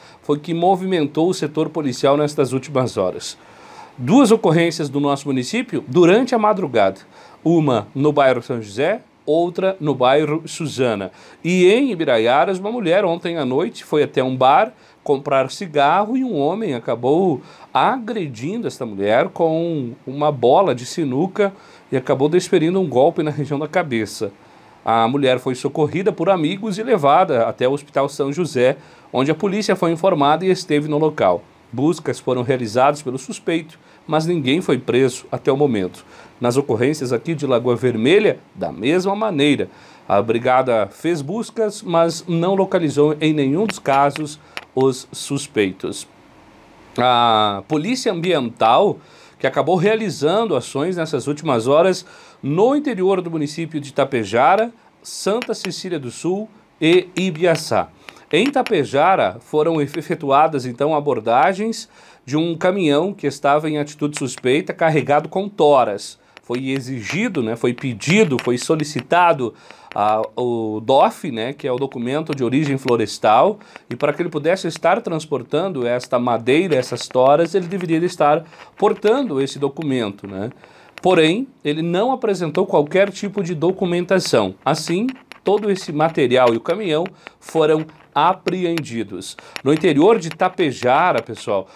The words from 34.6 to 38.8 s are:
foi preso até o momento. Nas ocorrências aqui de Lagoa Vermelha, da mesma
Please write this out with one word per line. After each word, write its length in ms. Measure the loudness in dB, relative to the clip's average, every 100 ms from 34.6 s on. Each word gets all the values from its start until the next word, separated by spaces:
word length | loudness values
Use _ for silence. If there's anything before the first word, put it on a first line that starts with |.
foi 160 | 0 -2
preso 480 | 0 0 0 -2 -10
até 220 | -4 -2
o 60 | 2
momento. 480 | 2 0 -4 -8 -20 -20 -20 -4
Nas 160 | 0 0
ocorrências 560 | 0 0 0 -2 -4
aqui 240 | -4 -4 -4
de 100 | 0
Lagoa 300 | 0 2 0
Vermelha, 640 | 0 0 2 4 2 -2 _ -8
da 160 | -8
mesma 420 | -4